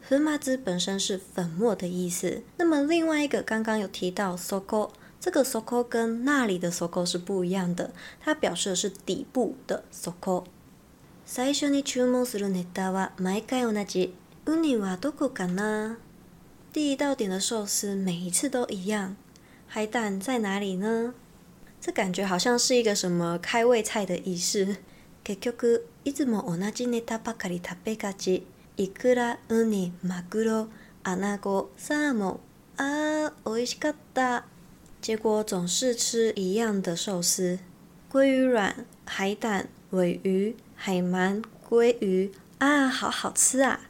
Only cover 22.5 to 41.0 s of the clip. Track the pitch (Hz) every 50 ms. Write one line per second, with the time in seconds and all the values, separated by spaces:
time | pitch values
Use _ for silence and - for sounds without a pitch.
22.5 | 240 240 - - 262 247 233 220 202 202 - 185 175 175 170 170 170 175 175 -
23.5 | - 233 226 240 247 226 214 - - 220 202 180 180 175 - 190 180 175 175 -
24.5 | - 208 190 190 208 - - - - - - - - - - - 208 190 - 247
25.5 | 240 - - 240 233 233 233 - - - - 277 277 - 302 254 220 196 - -
26.5 | 170 165 190 208 214 - 247 247 240 233 226 - 226 226 - 233 226 - - 190
27.5 | 180 175 175 - 180 - - 220 220 220 - 202 190 196 - 190 185 180 - -
28.5 | - - - - - - 196 190 196 - - 254 254 247 240 233 233 - - -
29.5 | 226 226 226 226 214 196 185 175 180 - - 180 180 180 175 175 - 214 226 226
30.5 | 220 220 220 220 - - - - - - - 202 185 180 190 202 202 202 202 196
31.5 | 196 190 - - - - - - 302 294 294 294 269 220 196 185 - - - -
32.5 | - - - - - - 269 277 285 302 302 302 302 311 302 302 - - - 226
33.5 | 220 233 247 247 - - - 302 294 - - - - 254 262 254 240 220 - -
34.5 | - - - - - - - - - - - - 220 214 - 226 214 214 214 214
35.5 | 214 180 175 175 175 - 262 254 240 233 - - - 233 226 220 220 208 190 185
36.5 | 190 220 233 220 208 196 190 185 170 170 - - 196 175 170 - - - 185 175
37.5 | 180 185 185 - - - - - - - - - - 269 269 277 262 262 262 254
38.5 | 247 226 196 - - - 233 - - - - - - - 196 196 208 202 - 226
39.5 | 208 185 - - - - - - - 185 180 175 175 180 - 196 190 190 196 214
40.5 | 240 - - - - - - 196 190 180